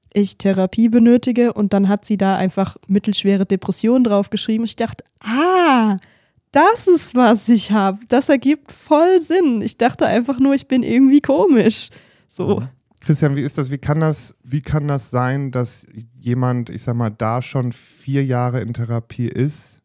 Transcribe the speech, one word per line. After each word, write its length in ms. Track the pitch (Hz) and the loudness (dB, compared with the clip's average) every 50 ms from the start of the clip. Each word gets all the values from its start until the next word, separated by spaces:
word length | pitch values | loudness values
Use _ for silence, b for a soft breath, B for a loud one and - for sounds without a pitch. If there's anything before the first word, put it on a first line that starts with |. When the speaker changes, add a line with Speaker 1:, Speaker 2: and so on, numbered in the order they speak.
| _ _ - | _ _ -2
Speaker 1:
ich 240 | 208 202 196 - | -2 -2 -2 -4
Therapie 520 | - - 196 190 190 185 190 - 226 226 240 | -2 -2 0 0 0 0 0 0 0 2 2
benötige 640 | 226 240 233 240 240 247 - 254 226 240 240 240 - | 4 4 6 6 4 4 2 0 0 0 0 0 0
und 200 | - 208 190 202 | -2 -2 0 0
dann 160 | 196 196 190 | 0 2 0
hat 160 | 202 202 - | 0 -2 -2
sie 120 | - 214 | -4 -2
da 180 | 190 196 190 190 | 0 0 0 0
einfach 420 | - 190 185 - 196 190 - - - _ | 0 -2 -2 -2 -2 -4 -4 -6 -10 _
mittelschwere 580 | - 196 208 - 220 196 - - 196 202 185 196 | -2 -2 0 0 -2 -2 -2 0 0 0 0 0
Depression 580 | - 190 185 - - 185 - - 226 247 262 247 | -2 -2 -4 -2 -4 -4 -2 0 2 2 2 2
draufgeschrieben. 640 | 220 208 202 202 - - 208 - - 220 220 233 | 2 2 0 0 -2 -6 -6 -4 -2 -2 -2 -4
Ich 100 | 214 - | -4 -6
dachte, 280 | - 226 226 - - - _ _ _ | -6 -8 -8 -8 -12 -20 _ _ _
„Ah, 800 | - 214 233 269 320 359 370 359 349 311 262 247 220 214 196 185 b b b b b b b b _ _ | -8 -4 -2 0 0 2 2 2 4 4 4 2 2 2 0 -2 b b b b b b b b _ _
das 360 | - 285 320 403 466 480 - | 2 4 4 4 2 2 2
ist, 280 | 381 349 311 - - - | 2 2 2 0 -2 0
was 340 | 247 247 214 233 202 - - | 2 4 4 4 2 2 2
ich 220 | 240 208 - - | 2 2 2 0
hab. 260 | 208 214 196 196 190 208 240 - | 0 0 0 0 -2 -6 -4 -2
Das 200 | 240 262 269 - | 0 0 2 2
ergibt 420 | 285 262 - 269 302 285 _ - | 0 0 2 0 -2 -2 _ -14
voll 480 | - - - - 311 294 330 359 381 349 | -20 -12 -2 0 2 4 4 4 4 2
Sinn.“ 400 | 311 - 320 381 349 277 240 214 | 2 0 0 0 0 0 0 -2
Ich 160 | - 220 - - | -4 -6 -2 -2
dachte 260 | 226 254 - - 320 | -2 -2 0 0 0
einfach 340 | - - 233 240 277 269 240 | 0 0 0 -2 -2 -2 0
nur, 140 | 262 277 277 | 2 2 0
ich 140 | 269 - | 0 -2
bin 160 | - 262 254 226 | -2 -2 -2 0
irgendwie 380 | - 226 254 269 262 277 294 | 2 2 4 6 6 6 4
komisch. 680 | - - 269 320 415 370 269 226 196 240 220 - - b b b b b b b b | 4 2 2 2 4 4 4 4 4 2 0 -2 -6 b b b b b b b b
So. 320 | _ - - - 170 208 - | _ -10 -6 -4 -2 -2 -4
Speaker 2:
Mhm. 80 | 120 131 - _ _ _ _ _ | -4 -8 -12 _ _ _ _ _
Christian, 340 | - - 151 - 156 143 139 | -2 -2 0 0 0 0 0
wie 60 | 143 | -2
ist 160 | 131 147 - | -6 -6 -4
das? 140 | 156 135 127 | -6 -6 -6
Wie 80 | 143 139 | -8 -6
kann 200 | - 139 151 160 | -4 -2 -2 0
das, 360 | 160 156 147 - - - - _ _ | 0 -2 -2 -4 -8 -18 -20 _ _
wie 180 | 123 135 151 | -8 -8 -6
kann 260 | - - 143 151 143 | -4 -4 -4 -4 -2
das 220 | 147 139 139 - - | -2 -4 -4 -6 -6
sein, 420 | 123 123 123 127 135 139 139 131 | -4 -4 -2 -2 -4 -4 -6 -6
dass 340 | 123 127 123 117 - - - _ - 113 113 - _ | -4 -6 -6 -6 -8 -16 -20 _ -20 -20 -20 -20 _
jemand, 560 | - - 120 123 127 123 127 123 123 117 - | -10 -6 -4 -4 -2 -2 -2 -2 -4 -6 -8
ich 140 | - 110 - | -12 -10 -8
sag 120 | 123 117 | -6 -4
mal, 140 | 120 120 110 | -4 -4 -4
da 320 | 107 - 113 110 117 127 | -4 -4 -4 -4 -4 -4
schon 300 | 123 - - 135 123 123 | -6 -6 -6 -6 -6 -6
vier 520 | 117 - - - - - - 135 139 139 139 | -8 -12 -16 -20 -20 -16 -10 -6 -4 -2 -2
Jahre 380 | 131 123 123 123 123 120 127 | -2 -2 -2 -2 -2 -4 -4
in 120 | 101 110 120 | -6 -6 -8
Therapie 520 | - 117 113 117 117 113 - - - 120 | -8 -6 -6 -6 -6 -8 -8 -8 -8 -8
ist 540 | - - 107 131 151 151 - - - _ _ | -6 -4 -4 -4 -4 -6 -10 -18 -20 _ _